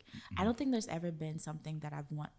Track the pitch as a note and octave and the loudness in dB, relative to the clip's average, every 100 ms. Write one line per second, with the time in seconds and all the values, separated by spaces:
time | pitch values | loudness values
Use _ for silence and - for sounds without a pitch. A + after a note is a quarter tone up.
0 | - - - - G3 A#3 C#4 A#3+ G#3+ E3 | -14 -14 -6 2 4 4 4 4 2 0
1 | E3+ D#3+ D#3 D#3+ D#3 D#3 D3+ D#3 D3+ D3 | 0 -2 -2 -2 -4 -4 -4 -4 -4 -4
2 | C#3+ D3+ D3+ | -4 -4 -4